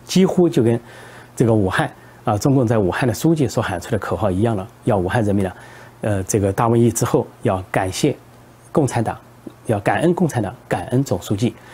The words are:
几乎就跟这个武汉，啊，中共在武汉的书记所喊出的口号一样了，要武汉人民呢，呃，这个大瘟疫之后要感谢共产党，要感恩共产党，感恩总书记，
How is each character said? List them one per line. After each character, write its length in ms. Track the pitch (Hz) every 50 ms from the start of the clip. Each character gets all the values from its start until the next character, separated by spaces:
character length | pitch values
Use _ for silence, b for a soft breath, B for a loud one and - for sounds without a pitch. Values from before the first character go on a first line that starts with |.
| -
几 200 | - - 185 190
乎 240 | 180 - 185 175 160
就 120 | - 143
跟 180 | 113 117 117 120 - B B B B B B B B B B
这 100 | - 131
个 80 | 113 113
武 160 | 107 98 92
汉， 200 | 95 - 156 131 - B B B B B B
啊， 120 | B 107 101
中 160 | - 147 135
共 140 | 139 123 110
在 100 | 123 110
武 140 | 98 87
汉 160 | - - 135 131
的 60 | -
书 200 | - - 160 170
记 140 | 156 135 107
所 160 | - - -
喊 160 | - 92 87
出 100 | - -
的 60 | 120 98
口 180 | - - 95
号 140 | 87 110 101
一 120 | 90 92
样 140 | 110 117 113 98
了， 100 | 92 - - - -
要 140 | 131 110 98
武 100 | 87 87
汉 160 | - 120 107
人 100 | 101 98
民 120 | 104 95
呢， 60 | 92 - B B B B B B B B B
呃， 220 | - 110 104 95 95
这 140 | - - 107
个 120 | 98 98
大 180 | 101 - 123 113
瘟 60 | 117
疫 160 | 117 117 117
之 140 | 113 - 127
后 200 | - - 139 107 - - - -
要 200 | 120 98 98 95 -
感 180 | - 123 95 92
谢 240 | - - - 143 - - - - - - - - - - - - -
共 120 | 170 143
产 160 | 123 - 120
党， 160 | 113 - - - - - - - - - - - - -
要 120 | 110 101
感 220 | - 123 104 101
恩 120 | 143 170 -
共 140 | - 185 143
产 160 | - 120 104
党， 100 | 95 - - - -
感 180 | 131 101 85 -
恩 140 | - 127
总 180 | 139 - 101 87
书 120 | - - 104
记， 220 | 98 120 113 - B B B